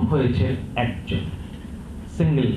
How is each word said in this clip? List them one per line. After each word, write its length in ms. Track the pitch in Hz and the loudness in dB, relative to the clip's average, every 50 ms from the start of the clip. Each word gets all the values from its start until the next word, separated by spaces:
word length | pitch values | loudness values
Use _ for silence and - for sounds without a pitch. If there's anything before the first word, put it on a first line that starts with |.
| - - | 4 4
হয়েছেন 420 | 156 143 127 117 - 90 - - - - - - - | 4 4 4 4 4 4 2 2 2 -2 -4 -4 -2
একজন, 480 | 123 120 107 95 90 - - - - - - - - - - - - - - - - - - - - - - - | 0 0 0 -2 -4 -4 -4 -4 -4 -4 -4 -6 -8 -10 -10 -12 -12 -12 -12 -12 -12 -12 -12 -12 -12 -12 -6 -2
single 340 | - 165 156 151 131 120 113 107 | 2 2 4 4 4 4 2 2